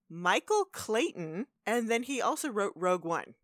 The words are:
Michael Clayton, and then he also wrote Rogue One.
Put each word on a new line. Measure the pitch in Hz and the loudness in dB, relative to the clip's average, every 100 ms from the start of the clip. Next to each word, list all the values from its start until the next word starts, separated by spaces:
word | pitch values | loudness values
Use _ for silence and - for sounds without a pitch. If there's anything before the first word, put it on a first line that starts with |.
| _ | _
Michael | 165 175 208 - 427 392 | -2 2 2 2 0 0
Clayton, | - - 220 330 - 160 160 262 _ - | -4 -2 0 0 -2 -6 -6 -8 _ -2
and | 240 226 | 0 2
then | 233 | 0
he | 247 269 | 0 -2
also | 226 311 302 | 0 0 -2
wrote | 208 196 - | -2 -2 0
Rogue | 180 180 160 | 0 2 0
One. | 160 - - | -4 -4 -14